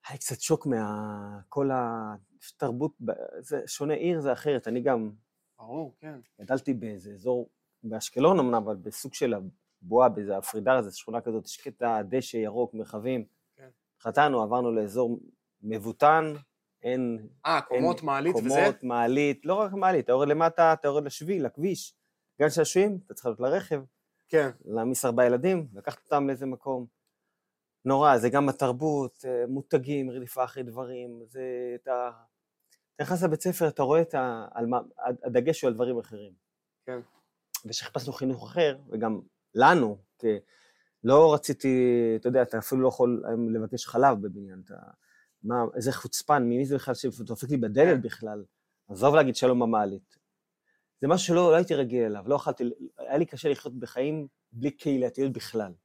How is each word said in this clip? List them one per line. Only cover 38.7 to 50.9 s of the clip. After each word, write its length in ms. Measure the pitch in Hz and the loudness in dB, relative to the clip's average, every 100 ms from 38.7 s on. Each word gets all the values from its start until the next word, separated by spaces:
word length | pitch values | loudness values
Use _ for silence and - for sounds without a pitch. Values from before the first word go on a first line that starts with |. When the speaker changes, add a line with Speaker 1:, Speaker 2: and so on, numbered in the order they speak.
| 135 135 | 0 -10
Speaker 1:
וגם 320 | 110 110 104 - _ _ 110 | -4 -4 -4 -10 _ _ 6
לנו, 420 | 135 175 113 101 _ _ | 6 6 2 -4 _ _
כ-, 60 | 117 104 _ _ _ _ _ _ | -2 -2 _ _ _ _ _ _
לא 300 | 113 139 160 | 6 8 8
רציתי, 440 | 151 - 139 135 127 123 120 117 110 | 6 0 -2 2 4 4 4 2 0
אתה 120 | 123 | 2
יודע, 140 | 127 | 2
אתה 160 | 123 113 | 2 0
אפילו 240 | - 131 | -2 2
לא 60 | 131 | 2
יכול 360 | - 123 117 107 | 4 2 2 -2
היום 220 | 113 117 | -2 -2
לבקש 360 | 110 110 123 - | -2 -4 -8 -4
חלב 360 | 120 139 110 | 4 4 4
בבניין, 400 | 98 98 98 95 92 | -4 -10 -16 -18 -20
אתה... 100 | 98 - _ _ _ _ _ | -20 -20 _ _ _ _ _
מה, 200 | 107 120 113 - | -4 0 0 -2
איזה 160 | 120 | -4
חוצפן, 520 | - - - - 147 | -4 -6 -8 2 4
מי 220 | 120 120 135 | 4 2 0
זה 100 | 139 | -2
בכלל 180 | 139 | -2
שדופק 560 | 120 131 110 113 113 127 | -4 -4 -6 -10 -8 -2
לי 80 | 143 | -2
בדלת 380 | 113 104 170 139 | 0 4 4 4
Speaker 2:
כן. 60 | |
Speaker 1:
בכלל? 420 | 110 - 110 104 95 _ _ _ _ | 0 -10 -12 -12 -14 _ _ _ _
עזוב 260 | 95 135 151 | 2 6 6
להגיד 200 | 135 113 | 4 2
שלום 240 | 127 123 | 2 2
במעלית. 580 | 117 110 104 98 _ _ _ _ _ _ _ _ _ | 2 0 -2 -6 _ _ _ _ _ _ _ _ _